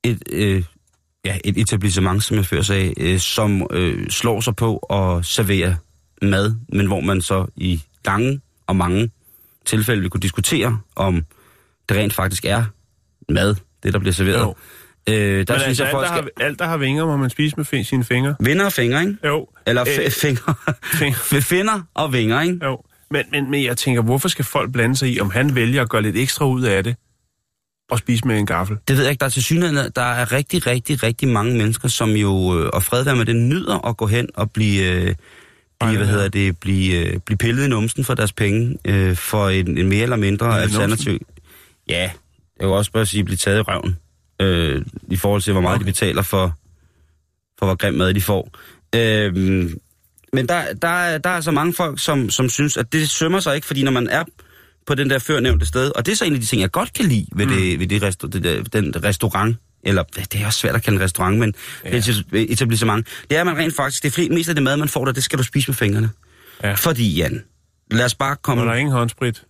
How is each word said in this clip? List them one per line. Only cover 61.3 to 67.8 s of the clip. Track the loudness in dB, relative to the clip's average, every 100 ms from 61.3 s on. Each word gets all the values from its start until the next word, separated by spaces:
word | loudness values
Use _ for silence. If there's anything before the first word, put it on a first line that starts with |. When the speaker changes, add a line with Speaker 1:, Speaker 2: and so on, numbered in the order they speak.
| 2
Speaker 1:
men | 2 -2 -12 -14
Speaker 2:
Ja. | -4
Speaker 1:
det | -2 0
er | 0 0
et | -2 0
etablissement, | 0 2 2 2 0 -4 -12 -2
det | 0
er, |
at | 0
man | 0
rent | -2 -2
faktisk, | -4 -2
det | -2
fri, | 0 0
mest | 0 0
af |
det | 0
mad, | 2 0
man | 0
får | -2
der, | -2
det | -2
skal | -2 -2
du |
spise | 0 0 -2
med |
fingrene. | 0 0 2 0 -4 _ _ -20 -8
Speaker 2:
Ja. | -4
Speaker 1:
Fordi, | -2 0 2 2 2
Jan, | -2 -4 -10 _ _ _